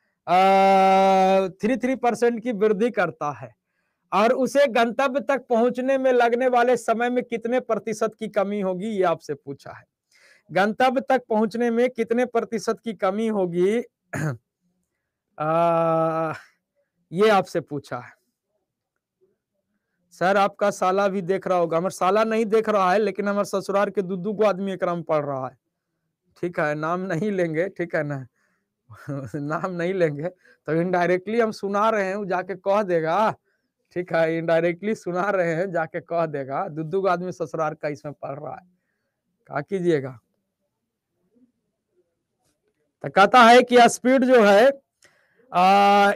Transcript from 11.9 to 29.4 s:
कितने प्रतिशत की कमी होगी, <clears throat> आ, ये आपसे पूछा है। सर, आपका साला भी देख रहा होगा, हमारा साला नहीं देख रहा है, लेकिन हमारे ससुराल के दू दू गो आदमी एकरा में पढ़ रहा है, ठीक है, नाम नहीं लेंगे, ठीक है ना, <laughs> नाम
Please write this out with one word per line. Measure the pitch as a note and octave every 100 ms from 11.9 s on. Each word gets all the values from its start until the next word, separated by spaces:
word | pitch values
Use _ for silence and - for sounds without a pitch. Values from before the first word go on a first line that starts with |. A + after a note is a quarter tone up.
कितने | B3 A3+ A#3+
प्रतिशत | B3 A#3 G#3+ A3+ A3+ A3
की | A#3
कमी | F3+ F#3+ G3+ A3+
होगी, | G#3+ F3+ E3+ F#3+ A#3 - _ _
<clears throat> | - D3+ A#2+ _ _ _ _ _ _ _ _ _ -
आ, | D3+ E3 E3+ E3 E3 D#3+ D#3+ D#3+ D#3+ - - _ _ _ _ _ -
ये | E3 G#3+
आपसे | G3 F3+ F3
पूछा | - C#3+ - B2
है। | - _ _ _ _ _ _ _ _ _ _ _ F#4+ _ _ _ _ _ _ _ _
सर, | - F3 G3+
आपका | G3 - G3+
साला | G3+ F#3 F#3+ G3+
भी | G3
देख | E3+ F#3+ F#3
रहा | F3+
होगा, | E3+ E3
हमारा | F#3
साला | - F3+ G#3
नहीं | A3+ A3 A3+
देख | A3 G#3+
रहा | G#3 F#3
है, | G3+
लेकिन | G3+ F#3+ G3+
हमारे | G3+
ससुराल | F#3+ G3 F3+ G3 G3+
के | G#3
दू | F3+ F#3+
दू | G3
गो | G3+
आदमी | G#3+ F#3 G3
एकरा | F#3 F3+
में | F3
पढ़ | D#3+ D#3
रहा | C#3+ C3+ B2+
है, | - _ _ _ _ _ _ _ _
ठीक | F3 F3
है, | D3+
नाम | D3 D#3 F3+
नहीं | F#3+ D#3+ G#3
लेंगे, | F#3+ E3+ D#3 F#3+
ठीक | - E3+ E3
है |
ना, | D3 C#3 B2+ _ _ _ _ _ _
<laughs> | A2 - C#3 C3
नाम | D3+